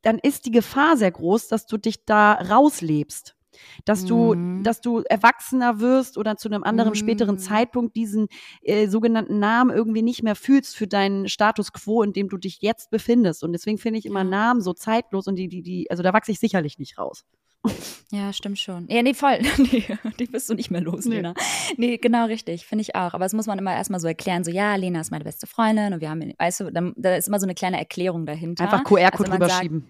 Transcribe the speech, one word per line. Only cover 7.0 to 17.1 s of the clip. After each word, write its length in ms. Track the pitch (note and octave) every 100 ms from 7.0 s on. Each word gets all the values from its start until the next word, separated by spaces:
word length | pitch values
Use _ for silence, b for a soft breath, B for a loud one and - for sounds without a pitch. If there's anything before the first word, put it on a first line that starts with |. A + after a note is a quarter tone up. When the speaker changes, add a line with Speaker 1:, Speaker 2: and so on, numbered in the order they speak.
| G#3+ A3 G#3 F#3+
Speaker 1:
Zeitpunkt 580 | F#3+ G#3+ A3+ B3 A#3 A3+
diesen, 300 | A3 G#3+ G#3 B B B
äh, 260 | - G#3 G#3+
sogenannten 520 | G#3+ A#3 A3+ - G#3
Namen 360 | G#3 A#3 B3+
irgendwie 280 | G3+ A3+ A3
nicht 200 | A3+ B3
mehr 120 | A3+ G#3
fühlst 400 | - C#4 - -
für 100 | G3+
deinen 400 | G3+ G3 G3 F#3+
Status 420 | - G#3+ A3 G3+
quo, 300 | - - A3+
in 100 | G#3
dem 160 | G3 G3
du 80 | F#3+
dich 220 | F#3 -
jetzt 300 | G3+ A3+ -
befindest. 520 | A3 - A#3+ G3 D#3
Und 100 | E3+
deswegen 240 | E3+ - G#3+
finde 200 | A#3 A3
ich 60 |
immer 140 | G#3+ G3+
Speaker 2:
Ja. 0 | F#3
Speaker 1:
Namen 320 | G3 A3+ B3
so 140 | F#3
zeitlos 520 | F3 - A3+ - G3 F#3+
und 100 | F#3
die, 120 | F#3
die, 140 | F#3
die, 280 | E3+ F3+ D#3+
also 120 | F3
da 100 | F3+
wachse 200 | G#3 -
ich 60 | G3
sicherlich 400 | A#3 F#3+ D3 -
nicht 200 | C3+ -
raus. 260 | -